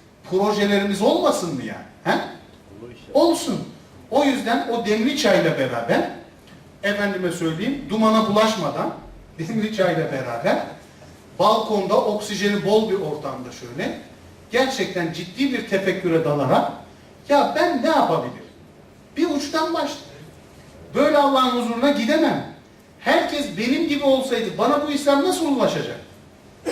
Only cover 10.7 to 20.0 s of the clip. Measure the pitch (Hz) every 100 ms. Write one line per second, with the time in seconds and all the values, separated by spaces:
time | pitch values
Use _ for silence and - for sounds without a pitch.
10.7 | - - - - - - - 202 220 -
11.7 | 208 175 165 208 208 - 185 202 196 170
12.7 | 220 214 190 151 - 139 127 127 - 120
13.7 | 135 226 - - - - - - 233 262
14.7 | 262 170 180 165 - 170 233 269 233 -
15.7 | 190 185 170 175 165 156 143 135 202 -
16.7 | - - - - - - 285 - 311 339
17.7 | 277 320 320 - 160 - - - - -
18.7 | - - - - - 339 285 - 320 320
19.7 | 330 285 -